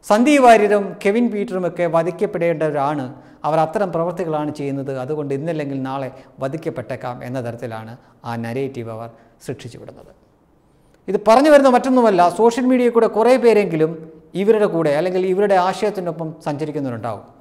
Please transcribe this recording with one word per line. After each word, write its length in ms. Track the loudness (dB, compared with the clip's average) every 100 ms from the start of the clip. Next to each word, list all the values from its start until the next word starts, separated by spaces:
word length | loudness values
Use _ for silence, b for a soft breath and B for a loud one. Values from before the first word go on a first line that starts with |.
| 2
സന്ദീപ് 340 | 4 6 6
വാര്യരും 400 | 8 8 6 2 0 -4
കെവിൻ 200 | 0 0 0
പീറ്ററുമൊക്കെ 540 | -2 -4 -4 -4 -2 0
വധിക്കപ്പെടേണ്ടവരാണ്, 1080 | 0 -2 -4 -4 -2 -2 0 -2 -2 -2 -4 -8 -14 B B -2
അവർ 120 | 0
അത്തരം 260 | 0 -2 -4
പ്രവൃത്തികളാണ് 580 | -2 -4 -4 -4 -4 -4 -6
ചെയ്യുന്നത്, 340 | -6 -6 -6 -8
അതുകൊണ്ട് 300 | -6 -6 -4 -6
ഇന്നല്ലെങ്കിൽ 400 | -4 -6 -6 -6 -6
നാളെ 200 | -6 -8 -12 B -10
വധിക്കപ്പെട്ടേക്കാം 760 | -8 -6 -8 -10 -10 -10 -10 -10 -10
എന്ന 120 | -8 -8
തരത്തിലാണ് 480 | -10 -12 -12 -14 -20 b b -10
ആ 80 | -8
നരേറ്റീവ് 480 | -6 -6 -6 -8 -12 -12
അവർ 140 | -14 b b b -12
സൃഷ്ടിച്ചു 340 | -12 -12 -18
വിടുന്നത്. 300 | -20 -20 -20 _ _ _ _ _ _ _ _ _ -6
ഇത് 80 | -2 4
പറഞ്ഞു 240 | 6 8
വരുന്ന 180 | 6 6 2
മറ്റൊന്നുമല്ല, 460 | 2 2 4 4 2 4
സോഷ്യൽ 280 | 2 2 0
മീഡിയയിൽ 240 | 2 2 2
കൂടെ 140 | 2 2
കുറേ 160 | 4 4
പേരെങ്കിലും 480 | 6 4 2 0 -2 -2 -16 -20 _ -4
ഇവരുടെ 280 | 2 4 4 0
കൂടെ 180 | 0 0
അല്ലെങ്കിൽ 220 | 0 -2 0
ഇവരുടെ 240 | 0 2 2 2
ആശയത്തിനൊപ്പം 600 | -2 -4 -4 -8 -8 -10 -8 -8
സഞ്ചരിക്കുന്നവരുണ്ടാവും. 800 | -6 -6 -6 -6 -6 -8 -10 -14 _